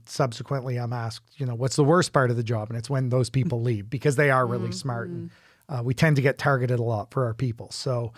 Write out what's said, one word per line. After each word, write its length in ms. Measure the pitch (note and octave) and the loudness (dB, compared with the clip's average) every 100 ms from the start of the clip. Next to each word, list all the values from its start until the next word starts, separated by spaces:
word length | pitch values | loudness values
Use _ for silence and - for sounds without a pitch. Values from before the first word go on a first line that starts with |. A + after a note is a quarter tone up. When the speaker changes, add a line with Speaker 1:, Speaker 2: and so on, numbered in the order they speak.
| - | -10
Speaker 1:
subsequently 720 | - C3+ A2+ B2 C#3 B2+ B2 | -2 -2 -2 -6 -6 -4 -6
I'm 140 | A#2+ | -4
asked, 460 | A#2+ A2+ A2+ _ - | -6 -6 -10 _ -8
you 60 | B2+ | -6
know, 80 | A#2 | -2
"What's 220 | B2+ - | -2 2
the 60 | |
worst 300 | C#3 F3 - | 6 6 4
part 160 | D3 B2+ | 4 4
of 60 | A#2+ | 2
the 80 | |
job?" 260 | A#2 A2+ A2 | 0 -4 -4
And 80 | A#2 | -8
it's 120 | A2+ | -4
when 200 | C#3 C3 | -2 0
those 200 | B2+ A#2 | 2 2
people 300 | C3+ C#3+ A#2+ | 0 0 0
Speaker 2:
<laughs> 80 | A#2+ | 0
Speaker 1:
leave, 200 | G#2+ G2+ | -2 -4
because 260 | C3+ D3+ B2+ | 0 0 4
they 120 | D3 | 4
are 140 | B2+ B2 | 4 2
really 200 | - A#2 | 0 -4
Speaker 2:
Mm-hmm. 60 | |
Speaker 1:
smart. 340 | A2+ C3+ A#2+ A2+ | -6 -6 -6 -6
And, 220 | E3+ E3+ | -8 -12
Speaker 3:
Mm-hmm. 460 | - _ _ - B2+ | -16 _ _ -10 -4
Speaker 1:
uh, 60 | |
we 100 | A#2+ C3 | -2 2
tend 200 | E3 C#3 | 4 4
to 60 | |
get 160 | C3+ - | 2 2
targeted 420 | C#3 C3+ B2 B2 | 0 2 2 0
a 40 | |
lot 280 | A#2 A2 G2+ | 0 -2 -2
for 140 | - A#2+ | -2 -2
our 80 | |
people. 360 | A2+ B2+ A2+ G2 | -2 -4 -4 -10
So, 420 | - C#3 B2 A#2 | -8 -4 -4 -4